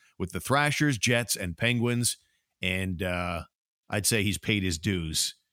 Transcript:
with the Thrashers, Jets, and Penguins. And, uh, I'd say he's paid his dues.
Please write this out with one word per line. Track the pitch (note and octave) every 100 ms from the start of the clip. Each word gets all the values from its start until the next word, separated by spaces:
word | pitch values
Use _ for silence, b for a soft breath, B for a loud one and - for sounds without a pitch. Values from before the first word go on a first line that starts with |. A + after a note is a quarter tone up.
| b b
with | F#2+
the | F#2
Thrashers, | - C#3 D3 C#3+ D3+ A#2+
Jets, | B2 A#2+ A#2+ -
and | F#2+ E2
Penguins. | A2+ B2 A#2 A#2+ A#2 - _ _ _ _
And, | F#2 F#2 F#2+ F2
uh, | F#2 F2+ F2 E2+ E2+ _ _ _ -
I'd | G#2+ G2+
say | A2+
he's | G2+ F2+
paid | - G#2+
his | F#2+ E2
dues. | A2 F#2+ D#2+ D#2 - - _